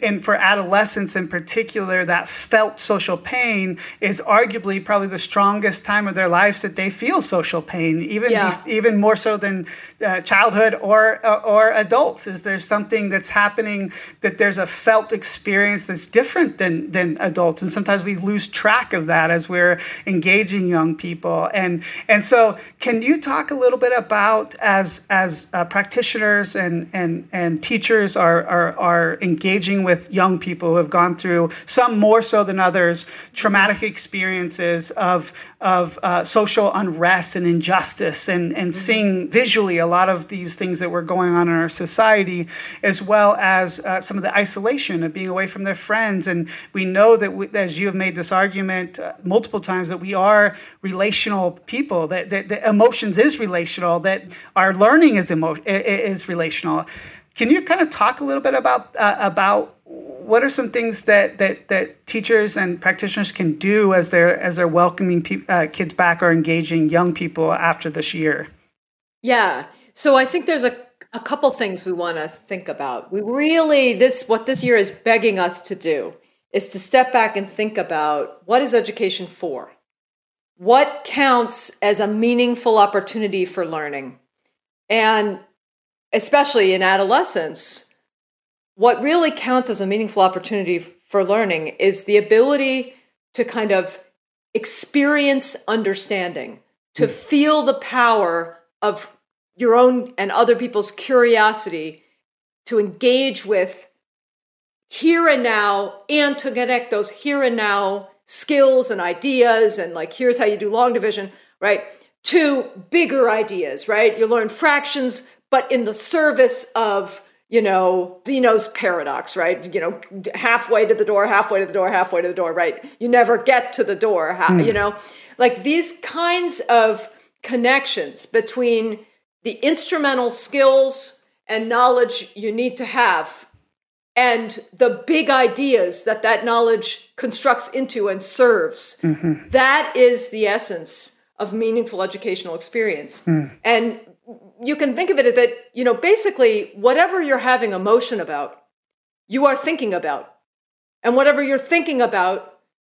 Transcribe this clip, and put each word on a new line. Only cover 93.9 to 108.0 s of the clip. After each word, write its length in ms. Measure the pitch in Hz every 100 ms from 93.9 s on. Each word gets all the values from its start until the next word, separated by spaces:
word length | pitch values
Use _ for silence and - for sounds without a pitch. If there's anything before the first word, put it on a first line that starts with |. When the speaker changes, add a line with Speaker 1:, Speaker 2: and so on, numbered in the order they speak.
| - _ _ _ _ _
Speaker 2:
experience 1000 | 226 220 - - 285 285 294 277 269 269 - -
understanding, 920 | 226 202 196 - 202 180 160 120 110 _ _ _
to 120 | - 240
Speaker 3:
Mm. 40 |
Speaker 2:
feel 520 | - - 294 302 302
the 120 | 269
power 840 | 269 - 254 240 220 180 170 165 - _ -
of 300 | 208 175 - _ _ _ _ -
your 180 | 240
own 400 | 233 254 254 247 -
and 140 | 196
other 240 | - 233 233
people's 340 | 247 214 202
curiosity, 1120 | - - 254 240 226 214 214 196 165 156 156 _ _ _ _ _ _ -
to 120 | 233
engage 680 | 208 165 247 254 269 202
with 440 | 202 202 185 - - _ _ _ _ _ _ _ _ _ _
here 400 | - 320 339 330
and 140 | 262
now, 600 | 240 220 208 202 202 - -
and 300 | 294 285 277
to 120 | 277
connect 380 | 226 247 247 240
those 200 | 208 202
here 320 | - 294 285
and 140 | 262 233
now 520 | 208 202 196 202